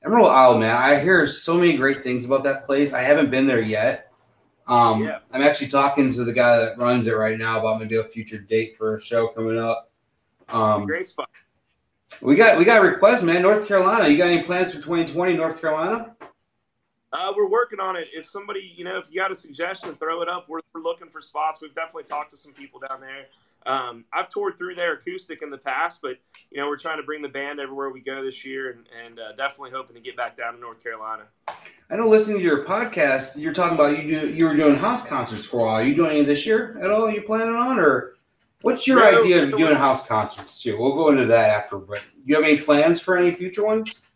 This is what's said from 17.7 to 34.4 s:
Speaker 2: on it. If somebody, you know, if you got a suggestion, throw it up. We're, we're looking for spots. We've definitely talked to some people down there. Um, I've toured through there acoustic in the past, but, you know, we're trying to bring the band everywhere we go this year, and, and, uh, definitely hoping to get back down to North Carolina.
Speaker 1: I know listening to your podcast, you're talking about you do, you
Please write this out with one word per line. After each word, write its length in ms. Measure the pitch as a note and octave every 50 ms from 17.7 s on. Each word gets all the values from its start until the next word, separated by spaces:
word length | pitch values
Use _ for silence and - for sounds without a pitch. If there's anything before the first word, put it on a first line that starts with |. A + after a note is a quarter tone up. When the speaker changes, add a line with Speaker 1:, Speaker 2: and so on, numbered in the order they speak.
| A3 G3
Speaker 2:
on 160 | F#3+ F#3 F#3
it. 140 | F3 D#3+ - C#3+
If 120 | D#3+ D#3
somebody, 480 | - - G3+ G3+ G3+ G#3 G3 G3 F#3 E3+
you 80 | E3+ F3
know, 140 | F3+ F#3 F#3+
if 80 | E3 D#3
you 60 | D3+ F#3
got 140 | F#3+ F#3+
a 40 | F#3+
suggestion, 600 | F#3+ - D#3+ C#3+ C3+ E3 F3 F#3+ F#3 - F3 D3+
throw 260 | _ D#3+ D#3+ E3 E3+
it 60 | E3+ E3+
up. 200 | F3 F3+ - _
We're, 100 | D#3 E3 - _ _
we're 80 | E3
looking 280 | D#3+ E3 E3+ E3 F3 D#3
for 120 | D3 D#3
spots. 400 | D3+ - _ D3+ D3+ D3+ D#3 -
We've 120 | D#3 D3+ C3+
definitely 300 | E3 E3 E3 _ E3 C#3+
talked 280 | - D3 D3 D3+ D3
to 60 | - C#3
some 140 | - D3 C3+
people 280 | C3+ C#3 C3+ _ B2+
down 180 | C3 C3+ C3+ C3
there. 280 | C3+ C3+ C3+ C#3 C3+ C3 _ _ _ _ _ _ _
Um, 400 | - C3 C3+ B2+ B2 A#2 A#2 A#2 _ -
I've 160 | D#3+ F#3 -
toured 280 | - G#3 G3+ G3 F3+ _
through 180 | F3+ F#3 F3+
there 180 | F3 F3 E3+ D#3
acoustic 480 | - _ - F3+ F#3 - - E3 -
in 80 | D#3 D3
the 80 | C#3+ C3
past, 440 | _ C#3 C3 C3+ E3 F3 E3+ -
but, 160 | - C3+ B2+ B2+ _ _ _ - - _
you 60 | _ C#3
know, 80 | C#3+ D3
we're 100 | D3 C#3+
trying 200 | - E3 D#3+ D3+
to 60 | D3
bring 180 | C3+ D3+ D3+
the 60 | D3 C#3+
band 300 | C3 C3+ C#3 C#3+ D3 D3
everywhere 300 | C#3 C3 C3+ C#3 C#3 C#3
we 100 | B2+ C3
go 220 | A#2 C3+ C3+ C3+ C3+
this 220 | C3+ C3 - -
year, 260 | C3+ C3+ C3+ C3+ C3
and, 140 | B2 A#2 A#2 _ A#2+ A#2 A#2
and, 140 | A#2 A#2 A2+
uh, 140 | A2+ A2 G#2+
definitely 360 | A2+ C3+ C#3 C#3 _ C#3 B2+
hoping 240 | B2 C3+ C3+ _ A#2
to 60 | A#2+
get 140 | A2+ B2+ A#2+
back 200 | A#2+ A#2+ A#2 - -
down 160 | A#2+ A#2 A#2+
to 60 | A#2+
North 220 | A#2+ A#2+ A2+ A2+
Carolina. 420 | _ A#2+ A2+ A2 A2 A2 A2 G#2+ G#2+ _ _ _ _ - - - - - _ _ _ _
Speaker 1:
I 60 | - G3
know 100 | A#3 A3+
listening 300 | G#3+ G#3+ G#3+ G#3+ G#3+ G3+
to 60 | F3+
your 200 | E3+ D3+ C#3+ C#3+
podcast, 720 | D#3+ F#3 G#3+ A#3+ A3 - F3+ D3+ C#3+ C3 C3 B2 - - D3
you're 160 | D3+ D#3+ D3
talking 220 | - - E3 E3+
about 260 | D#3 D3 C#3+ D3 D3+
you 180 | D3+ D3+ D#3 D#3
do, 80 | D3+ - -
you 120 | D#3